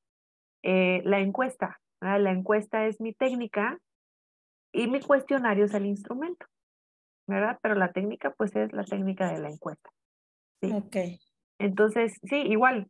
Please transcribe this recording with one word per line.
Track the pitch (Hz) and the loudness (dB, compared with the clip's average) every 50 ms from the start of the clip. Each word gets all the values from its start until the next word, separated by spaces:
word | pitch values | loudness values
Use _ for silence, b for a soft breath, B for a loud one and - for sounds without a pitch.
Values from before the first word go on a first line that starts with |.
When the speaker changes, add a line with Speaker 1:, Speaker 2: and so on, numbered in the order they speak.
| _ _ _ _ _ _ _ _ _ _ _ _ - | _ _ _ _ _ _ _ _ _ _ _ _ -2
Speaker 1:
eh, | - 185 185 185 180 185 180 180 | 2 4 4 4 4 2 2 2
la | - 202 196 | 2 2 2
encuesta, | 196 196 196 - 262 262 - - 190 180 - - _ _ _ - | 2 0 0 -2 -2 -2 -2 -4 -6 -6 -6 -10 _ _ _ -8
¿verdad? | - 185 196 202 | -2 0 2 2
La | 202 190 | 2 2
encuesta | 185 185 185 190 214 214 208 214 - 220 220 | 2 0 0 2 0 0 0 -2 -2 0 0
es | 220 214 - | 0 -2 -4
mi | 220 226 220 | -8 -8 -4
técnica | - 269 262 247 247 240 214 - 208 208 240 311 359 _ _ _ _ _ _ _ _ _ _ _ _ _ _ _ _ _ _ | -2 0 0 0 -2 -4 -4 -2 -2 -2 -2 -4 -6 _ _ _ _ _ _ _ _ _ _ _ _ _ _ _ _ _ _
y | - - 240 | -4 -2 0
mi | 226 254 269 | 0 -2 0
cuestionario | 269 - 285 269 269 - 277 269 247 226 202 196 208 | 2 4 4 4 4 2 0 2 2 2 4 4 4
es | 202 208 | 2 2
el | 202 202 | 0 0
instrumento, | 202 202 202 - - 240 254 311 349 359 - - _ _ _ _ _ _ _ _ _ _ _ _ _ _ _ - | -2 -4 -4 -6 -8 -8 -6 -6 -8 -8 -10 -14 _ _ _ _ _ _ _ _ _ _ _ _ _ _ _ -8
¿verdad? | - 190 190 208 220 240 - | -4 -2 0 0 0 -2 -2
Pero | - 226 214 | 0 0 2
la | 202 185 175 | 2 2 0
técnica, | 180 185 190 208 233 - - 277 - | 0 -2 -4 -4 -4 -4 -6 -6 -2
pues, | - 220 202 - | -2 -4 -2 0
es | 214 214 214 - | -2 -2 -2 -4
la | 214 196 | -6 -6
técnica | - 208 202 190 190 190 190 190 175 | -4 -4 -2 -2 -2 -2 -2 -2 -2
de | 165 156 | -2 -4
la | 151 147 | -6 -8
encuesta. | 151 156 - 160 156 - _ - _ _ _ _ _ _ _ _ _ _ _ _ _ - - | -10 -10 -10 -10 -12 -12 _ -20 _ _ _ _ _ _ _ _ _ _ _ _ _ -6 -4
Sí. | 185 | -2
Speaker 2:
Ok. | 214 208 202 - - 196 180 175 175 - _ _ _ _ _ _ _ - | -2 -2 -4 -4 -4 -4 -4 -4 -8 -12 _ _ _ _ _ _ _ -4
Speaker 1:
Entonces, | 202 202 190 196 214 220 214 233 233 220 - - - | -2 0 4 4 4 4 4 2 0 -2 -2 -8 -6
sí, | 190 277 | -4 -2
igual, | 294 277 190 220 214 247 254 262 214 196 | 0 0 2 2 4 4 4 2 2 -6